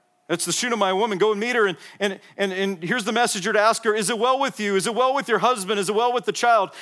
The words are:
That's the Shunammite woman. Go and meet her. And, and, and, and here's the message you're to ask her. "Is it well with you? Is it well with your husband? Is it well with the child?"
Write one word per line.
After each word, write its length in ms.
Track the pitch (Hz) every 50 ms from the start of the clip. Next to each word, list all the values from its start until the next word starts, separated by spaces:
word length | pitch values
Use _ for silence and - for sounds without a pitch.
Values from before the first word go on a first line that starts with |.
| _ _ _ _ _ _
That's 160 | 165 165 -
the 80 | 180 160
Shunammite 440 | - - 247 233 220 202 190 190
woman. 220 | 190 220 233 208 175
Go 140 | 196 220 214
and 80 | 202
meet 140 | 214 240 247
her. 120 | 240 214
And, 120 | 196 170 - - - - -
and, 200 | 190 208 190 - - - -
and, 160 | - 196 196 185
and 300 | 185 196 196 196 165 165
here's 220 | 175 233 254 196
the 80 | 208 226
message 320 | 226 240 233 - 208 170
you're 100 | 214 214
to 60 | 220
ask 240 | 208 226 220 - -
her. 100 | 220 214
"Is 160 | 220 208 160
it 80 | - 202
well 200 | 220 247 262 277
with 200 | 277 262 - -
you? 180 | 214 202 202
Is 100 | 190 160
it 80 | 233 226
well 200 | 214 254 262 269
with 140 | 277 - -
your 100 | 233 196
husband? 400 | 175 240 254 233 185 180 220 202
Is 100 | 196 160
it 60 | 214
well 180 | 208 233 247 247
with 120 | 247 -
the 80 | 208 202
child?" 380 | - - 240 233 220 190 160 - -